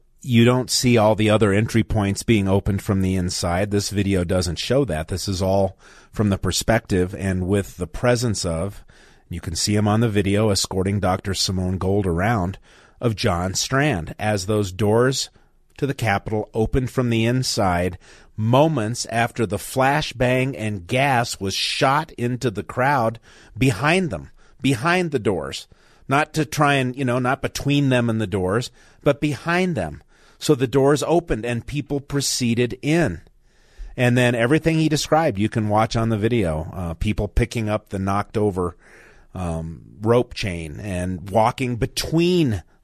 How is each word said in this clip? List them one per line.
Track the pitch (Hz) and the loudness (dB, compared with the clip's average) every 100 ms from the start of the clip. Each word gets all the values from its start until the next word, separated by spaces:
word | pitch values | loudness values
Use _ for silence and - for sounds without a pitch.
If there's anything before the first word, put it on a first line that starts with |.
| _ _ | _ _
you | - 117 | 2 4
don't | 117 127 123 | 6 4 0
see | - 123 117 | 0 2 4
all | 107 | 4
the | 104 107 | 4 4
other | 104 104 | 4 4
entry | 98 110 113 | 4 2 0
points | - 110 98 95 | 0 0 0 -2
being | - 113 98 | 2 2 4
opened | 98 101 98 | 2 0 -4
from | - 95 | 0 0
the | 92 | 2
inside. | 95 87 - 92 87 101 | 0 -2 -2 -2 -2 0
This | 101 - | -2 -2
video | 98 101 95 | -2 0 0
doesn't | 85 95 90 78 | 0 0 -2 -4
show | - 127 131 | -2 0 0
that. | 78 80 | -4 -4
This | 92 - | -6 -4
is | 92 | -2
all | 92 98 95 - - - - | 0 2 0 -4 -20 -20 -14
from | - 107 | -2 0
the | 92 | 0
perspective | 95 - - 113 - 95 92 | 0 -2 0 0 0 0 0
and | 98 95 92 90 | -2 -4 -2 0
with | 101 95 - | -2 -2 -8
the | 87 | -10
presence | - 123 123 120 98 | -2 0 0 0 -2
of, | 90 80 98 - - - - _ _ | -4 -4 -6 -10 -20 -20 -20 _ _
you | 85 | -10
can | - | -8
see | 82 - 104 | -4 0 2
him | 104 | 2
on | 107 | 2
the | 117 | 2
video | 104 98 98 110 | 0 0 2 2
escorting | 98 - 95 92 101 | 0 -2 -2 -2 0
Doctor | 95 92 101 | 0 -2 -4
Simone | 92 - 92 92 92 | -4 -2 -2 -2 -2
Gold | 92 101 95 | 0 0 0
around, | 82 98 117 90 98 _ - - _ | 0 0 0 -2 -6 _ -20 -20 _
of | 123 104 | -4 0
John | 113 87 92 | 0 0 -2
Strand | 90 - 135 151 101 87 - | -4 -2 0 0 0 -6 -6
as | 107 107 92 | -2 -2 -2
those | 107 98 | -2 -2
doors | 92 104 110 127 135 - _ _ _ _ - | 0 2 4 2 0 -6 _ _ _ _ -6
to | 139 | -4
the | |
Capitol | - 113 101 - 107 - | -2 0 0 0 -4 -4
opened | 113 110 139 127 | -2 0 0 0
from | - 123 | -2 0
the | 113 | 2
inside | 117 127 131 - 98 87 90 90 - - - - | 2 2 -2 0 0 2 -2 -4 -16 -20 -18 -4
moments | 110 127 160 147 107 120 - | 2 4 4 2 -4 -6 -4
after | 113 120 - 107 | -2 -2 0 -2
the | 101 | -2
flashbang | - 131 131 147 - 117 123 127 131 131 | -4 0 2 2 -2 -2 0 2 0 -4
and | 110 104 85 | -6 -6 -4
gas | 127 139 123 120 - | 0 2 2 0 -4
was | 98 | -4
shot | 95 - - 143 143 - | -4 -4 0 2 2 -2
into | - 120 123 131 | -6 -4 -2 -4
the | 98 | -4
crowd | 90 - 131 147 113 117 - - - - | -8 -2 0 2 0 -2 -16 -20 -20 0
behind | 131 98 147 180 175 | 0 2 0 0 0
them, | 90 67 - _ - | -6 -12 -20 _ -4
behind | 131 104 156 180 175 | -2 0 0 0 0
the | 139 | -2
doors. | 110 90 69 - - - _ _ - | -2 -2 -4 -10 -14 -20 _ _ -2
Not | 139 156 | 0 0
to | 156 | -2
try | 151 - 147 | -4 2 2
and, | 139 127 127 | 2 0 -2
you | |
know, | 131 123 | -2 0
not | 123 135 | -2 -2
between | 117 - 156 147 139 | -4 -4 0 2 4
them | 123 120 | 2 2
and | 110 | 0
the | 107 | -2
doors, | 98 90 107 127 - - _ | -2 0 -2 -4 -12 -20 _
but | 147 143 | 0 0
behind | 151 135 165 175 185 147 | -2 -4 -2 0 0 -2
them. | 80 76 - _ _ _ | -6 -10 -20 _ _ _
So | - | 0
the | 143 127 | 2 2
doors | 135 135 147 | 4 4 4
opened | 139 165 165 131 | 2 0 0 -4
and | 117 120 - | -2 -6 -4
people | 147 - 143 | -8 -4 -6
proceeded | 135 143 135 - 120 117 123 - | -4 -4 -2 -2 0 0 0 -2
in. | 139 165 143 82 - _ _ _ _ - - - | 0 2 2 -2 -12 _ _ _ _ -16 -14 0
And | 123 123 | 2 4
then | 123 | 4
everything | 123 117 156 165 160 | 2 2 2 2 2
he | 156 | 2
described, | 151 - 156 165 98 | 0 2 2 2 0
you | 107 | 0
can | 120 107 | 0 2
watch | 104 110 | 2 2
on | 120 113 | 0 0
the | 110 | 0
video. | 110 120 90 78 80 | 2 2 0 -2 -6
Uh, | 90 87 | -8 -8
people | 80 107 101 104 | -2 -2 0 0
picking | - 120 120 107 | 0 0 -2 -2
up | 107 - | -4 -4
the | 98 | -4
knocked | 95 98 101 110 | -2 -2 -2 0
over, | 104 92 87 - - - - - - | 0 0 -4 -6 -20 -20 -20 -20 -16
um, | 90 87 82 82 71 53 58 | -8 -6 -6 -8 -12 -18 -6
rope | 107 117 123 | 2 2 2
chain | - 104 85 80 73 | -4 -6 -6 -8 -10
and | 104 90 90 90 101 | -6 -4 -4 -6 -2
walking | 101 110 - 127 120 | 2 2 0 -4 -2
between | 127 - - 160 175 180 147 101 - _ | -4 -4 -2 0 2 2 2 0 -6 _